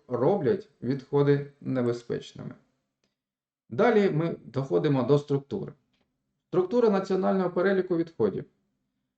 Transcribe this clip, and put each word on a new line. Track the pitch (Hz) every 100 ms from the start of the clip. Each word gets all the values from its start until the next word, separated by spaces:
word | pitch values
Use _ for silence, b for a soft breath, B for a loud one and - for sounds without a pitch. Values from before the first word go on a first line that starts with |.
| -
роблять | 120 139 202 131 98 - _
відходи | 120 131 - 143 143 143 143 -
небезпечними. | - 131 120 120 - - - - 143 - _ _ _ _ _ _ _ _ _ _ _
Далі | 117 240 214 190
ми | 151 165 -
доходимо | - 131 139 175 156 135
до | 117 147
структури. | - 139 - 101 - - _ _ _ _ _ _ _
Структура | 175 180 240 226
національного | 196 - 190 196 190 175
переліку | 175 190 190 180 170
відходів. | 165 - 107 92 - _ _ _ _ _ _